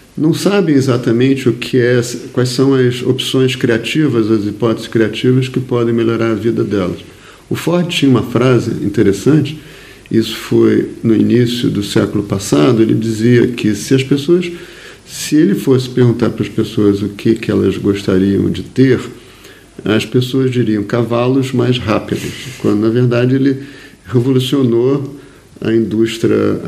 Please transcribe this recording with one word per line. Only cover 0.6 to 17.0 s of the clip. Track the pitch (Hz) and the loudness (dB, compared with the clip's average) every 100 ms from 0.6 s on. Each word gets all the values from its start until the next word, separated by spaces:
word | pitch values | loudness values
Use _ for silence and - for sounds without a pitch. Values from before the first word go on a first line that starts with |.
| 170 | 2
exatamente | 139 127 123 123 117 131 135 123 | 2 2 0 0 2 2 2 0
o | |
que | 117 - 131 | -2 -2 0
é, | 120 123 117 - - | 2 2 -2 -6 -6
quais | - 127 | -2 -2
são | 123 135 | 0 2
as | 135 123 123 | 2 2 0
opções | 123 127 - 131 131 | -2 -2 -2 0 0
criativas, | 127 127 113 - 151 151 117 107 | 0 0 0 -2 0 0 2 2
as | 110 | 0
hipóteses | 104 101 117 113 - | -2 -2 -2 -2 -2
criativas | 117 107 107 127 127 127 | 0 0 0 0 2 0
que | 131 | -4
podem | 127 123 117 | -2 -2 0
melhorar | 117 113 113 113 | 0 0 0 0
a | |
vida | 107 113 113 | 0 -2 -2
delas. | 107 101 90 - - - - - - | -2 -2 -2 -6 -12 -20 -20 -18 -8
O | |
Ford | 123 - 175 175 | -6 -2 0 0
tinha | - 139 | 0 2
uma | 120 | 2
frase | - - 127 120 92 - | 2 0 4 2 0 -4
interessante, | 101 117 98 95 127 156 147 - - - - - - | -2 2 2 2 2 2 2 -6 -16 -20 -20 -20 -4
isso | 117 110 - | -2 -2 -6
foi | - 117 113 107 - - | -2 2 4 2 -2 -2
no | 113 | 0
início | 110 107 113 120 - - | 2 2 2 0 0 -2
do | 101 | -2
século | 101 110 104 104 | -2 0 0 -2
passado, | 101 98 - 143 147 113 | -4 -6 0 2 4 4
ele | 110 | 2
dizia | 120 113 107 117 123 104 | 2 -2 0 2 4 2
que | - 107 | 0 -2
se | 101 - | -2 0
as | 135 | 0
pessoas, | 127 143 139 175 180 - - - - - - | 2 -2 2 0 0 -8 -16 -20 -20 -20 -18
se | - - 151 | -12 -2 2
ele | 175 | 2
fosse | 190 - 127 123 | 2 2 0 0
perguntar | - 123 113 107 | 2 2 2 0
para | - | -2
as | 101 | -4
pessoas | - 110 - 104 101 | -4 -4 0 2 2